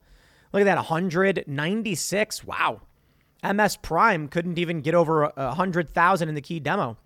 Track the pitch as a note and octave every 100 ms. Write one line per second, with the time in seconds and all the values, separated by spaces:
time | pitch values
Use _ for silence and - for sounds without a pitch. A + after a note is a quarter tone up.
0 | _ _ _ _ _ G3 G3+ E3 A2 D#3+
1 | F#3+ D#3+ G3 F3+ - C#3 D3+ G#3+ A3+ E3+
2 | - G3 G#3+ - - - E3 A2 - _
3 | _ _ _ _ F3 G3+ G#3 - - D#3+
4 | A3 F3+ D3 E3+ F3 E3+ E3+ E3+ C#3 E3+
5 | D#3 D#3+ D3 - C3+ C#3 F#3 F3 D#3 -
6 | E3+ F#3+ E3 D3+ C#3 E3 C#3+ F#3+ C#3 G#2+